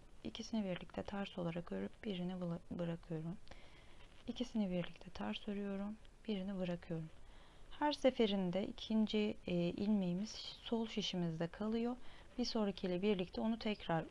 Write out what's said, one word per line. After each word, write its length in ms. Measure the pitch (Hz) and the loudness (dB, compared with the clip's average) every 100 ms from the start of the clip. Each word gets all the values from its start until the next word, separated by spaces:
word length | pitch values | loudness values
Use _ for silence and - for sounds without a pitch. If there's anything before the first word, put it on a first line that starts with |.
| - - | -18 -10
İkisini 400 | - - 220 226 | -6 -6 -2 0
birlikte 400 | 196 175 - - | 0 -2 -4 -4
ters 340 | 190 202 196 - | -2 -2 -4 -2
olarak 340 | 170 170 170 | -2 -2 -2
örüp 320 | 196 196 - | -2 -4 -4
birini 380 | 226 180 175 185 | -4 -2 -2 -2
bıla-, 180 | 175 170 - | -2 -4 -4
bırakıyorum. 680 | 180 170 170 - 160 160 190 - - - - - - - - - | -2 -2 -2 -4 -4 -4 -6 -8 -12 -12 -16 -16 -14 -14 -10 -8
İkisini 440 | 233 247 226 202 | -4 -2 0 2
birlikte 380 | 180 170 - - | 2 0 -6 -10
ters 380 | - 208 214 - | -4 -4 -2 -4
örüyorum, 480 | 202 202 196 202 220 - - - | -2 -2 -2 -4 -6 -12 -10 -4
birini 320 | 202 190 196 | -2 0 0
bırakıyorum. 500 | 180 175 - 160 160 - - - - - - - | 0 -2 -2 -4 -4 -10 -14 -16 -18 -16 -12 0
Her 140 | 294 | 2
seferinde 760 | 285 262 254 220 196 185 180 202 | 6 6 8 6 6 4 2 0
ikinci, 680 | - - 220 214 214 208 - - | -4 2 4 6 4 4 2 2
e, 60 | 175 | 4
ilmeğimiz 760 | 170 - 208 208 180 175 214 - - - | 4 2 4 4 4 2 -2 -6 -8 -10
sol 240 | - 226 226 | -2 0 0
şişimizde 600 | - 180 185 170 160 170 | 0 0 2 0 2 -2
kalıyor. 480 | - 214 226 233 254 - - - - | 0 0 2 0 -2 -6 -10 -8 -2
Bir 80 | 240 | 0
sonrakiyle 560 | 226 202 190 190 180 | 4 2 2 0 2
birlikte 400 | 208 196 180 - | 4 4 2 0
onu 180 | 220 226 | 0 2
tekrar 460 | 220 208 - 165 156 | 0 0 2 2 2